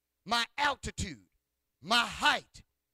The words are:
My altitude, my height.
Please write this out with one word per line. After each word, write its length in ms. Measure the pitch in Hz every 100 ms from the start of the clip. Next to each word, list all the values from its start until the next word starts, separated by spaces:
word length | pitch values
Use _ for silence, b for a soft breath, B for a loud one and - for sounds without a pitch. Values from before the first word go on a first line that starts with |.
| _ _ 180
My 200 | 233 226 -
altitude, 680 | 285 254 214 - - 117 _ _ _ _ _ _
my 240 | 160 233 220
height. 560 | 165 285 240 - - - _ _